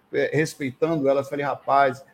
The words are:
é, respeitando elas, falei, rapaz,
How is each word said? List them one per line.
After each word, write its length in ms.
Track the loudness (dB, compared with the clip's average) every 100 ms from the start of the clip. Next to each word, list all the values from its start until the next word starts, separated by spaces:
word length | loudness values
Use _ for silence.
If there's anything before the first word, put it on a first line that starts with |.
| -6
é, 180 | -2 0
respeitando 760 | 0 -2 -4 -8 -4 -2 0 2
elas, 200 | 0 -2
falei, 160 | -6
rapaz, 600 | -6 -6 2 4 4 0 -14